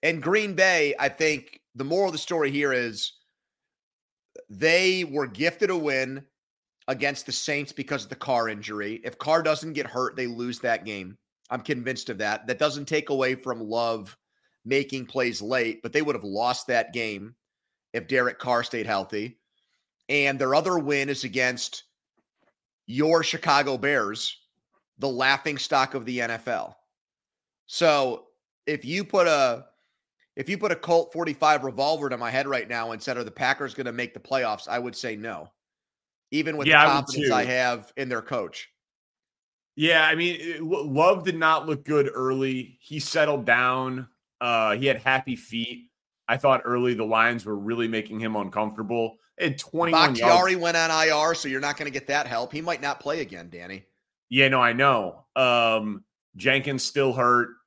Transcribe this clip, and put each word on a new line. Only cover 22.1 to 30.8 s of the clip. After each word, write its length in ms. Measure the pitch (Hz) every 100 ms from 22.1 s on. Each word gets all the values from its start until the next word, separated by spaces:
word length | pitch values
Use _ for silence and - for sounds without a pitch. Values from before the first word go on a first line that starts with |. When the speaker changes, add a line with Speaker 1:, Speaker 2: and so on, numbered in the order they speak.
| _ _ _ _ _ _ _ -
Speaker 1:
your 360 | 123 151 165
Chicago 540 | 156 160 156 143 143 127
Bears, 640 | 139 143 104 110 - - _ _ _ _ _ _
the 100 | 139
laughing 500 | 123 131 139 - 143
stock 360 | - 139 131
of 120 | 135 113
the 160 | 123
N 80 | 117
F 180 | 113 -
L. 300 | 110 57 - _ _ _ _ _ _ _ _ _
So 640 | - 170 147 131 120 - _ _ _ -
if 180 | 151
you 200 | 123 175
put 220 | 202 202 175
a, 400 | 151 131 120 135 _ _ _ _ _ _ -
if 120 | 139
you 80 | 196
put 160 | 208
a 40 |
Colt 360 | 165